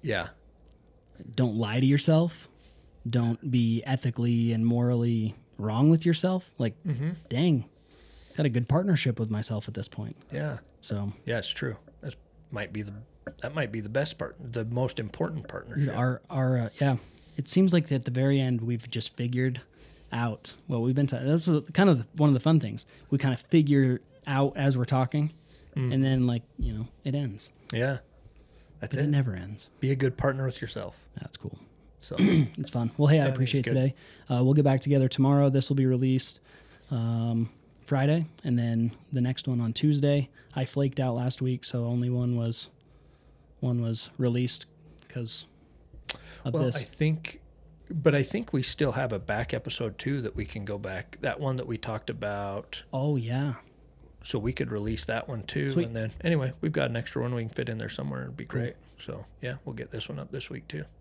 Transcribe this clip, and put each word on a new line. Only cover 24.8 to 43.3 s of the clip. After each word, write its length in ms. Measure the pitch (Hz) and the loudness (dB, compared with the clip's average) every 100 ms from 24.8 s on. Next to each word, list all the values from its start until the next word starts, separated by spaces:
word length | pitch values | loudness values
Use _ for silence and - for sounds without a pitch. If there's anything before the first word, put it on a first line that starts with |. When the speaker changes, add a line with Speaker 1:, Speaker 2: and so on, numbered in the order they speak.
| 120 | 2
Speaker 2:
talking, 480 | 135 127 151 151 - - - - - | 2 2 0 -2 -4 -20 -20 -10 -4
Speaker 1:
Mm. 180 | 127 | 0
Speaker 2:
and 100 | 135 | 2
then, 220 | 135 131 123 | 4 4 4
like, 160 | 120 - - | 0 -4 -4
you 160 | 139 | -4
know, 140 | 107 117 - | -4 -8 -8
it 100 | - | -4
ends. 360 | 139 139 101 - _ - | -4 -4 -6 -12 _ -6
Speaker 1:
Yeah. 280 | 113 127 131 - - - - - - - - | 0 0 -2 -8 -20 -20 -20 -20 -20 -20 -12
That's 160 | - 151 | -8 -2
Speaker 2:
But 80 | |
Speaker 1:
it. 40 | 147 | 2
Speaker 2:
it 20 | |
never 260 | 143 131 92 | 2 2 -2
ends. 340 | 90 107 - _ | -8 -12 -14 _
Speaker 1:
Be 100 | 131 | -2
a 40 | 135 | 2
good 220 | 135 127 | 0 2
partner 280 | 139 135 131 | 0 0 -4
with 160 | - | -4
yourself. 440 | 120 - 92 - - - | -8 -8 -10 -14 -18 -16
Speaker 2:
That's 160 | - - | -14 -12
cool. 220 | - - - - - - | -12 -14 -20 -20 -20 -20
Speaker 1:
So 160 | - - | -12 2
Speaker 2:
<clears throat> 20 | |
It's 500 | 202 170 135 - 139 | 4 6 2 -2 -6
fun. 180 | 123 117 - | -2 -2 2
Well, 100 | 147 | 6
hey, 100 | 156 | 6
I 0 | |
Speaker 1:
Yeah, 20 | |
I 40 | 135 | 4
think 40 | |
it's 20 | 131 | 2
Speaker 2:
appreciate 280 | 131 143 120 | 0 0 2
Speaker 1:
good. 80 | 131 | 2
Speaker 2:
today. 200 | 131 - - - - | 2 0 -14 -20 -2
Uh, 140 | 123 | 2
we'll 100 | 127 147 | 4 6
get 80 | 143 | 6
back 140 | 135 | 4
together 260 | 143 143 131 | 4 4 4
tomorrow. 420 | - 135 143 143 | 4 4 6 6
This 200 | 135 127 | 4 2
will 60 | 139 | 2
be 100 | 131 | 4
released, 540 | 127 131 131 - - _ - - - - | 4 4 2 0 -10 _ -20 -20 -20 -6
um, 600 | 127 117 117 117 113 113 - _ _ - | -2 0 0 0 0 -2 -6 _ _ -4
Friday, 400 | 143 139 160 160 - | 0 2 2 -2 -6
and 140 | 156 123 | -2 0
then 340 | 117 113 113 - - | 2 2 0 -2 -6
the 80 | 135 | 0
next 260 | 123 131 - | 0 0 -2
one 140 | 123 | -2
on 120 | 117 | -2
Tuesday. 560 | 113 156 147 143 143 135 - - - | 0 2 4 4 2 0 -8 -12 -6
I 100 | 131 | -4
flaked 340 | - 139 135 | 0 -2 0
out 160 | 131 120 | -2 0
last 240 | 123 - | -2 -2
week, 220 | 127 127 | -2 -2
so 220 | - 123 117 | -4 -4 -2
only 240 | 120 123 | 0 0
one 260 | 123 123 120 | 0 0 0
was, 340 | 117 117 - _ _ - - _ _ | -2 -4 -8 _ _ -20 -20 _ _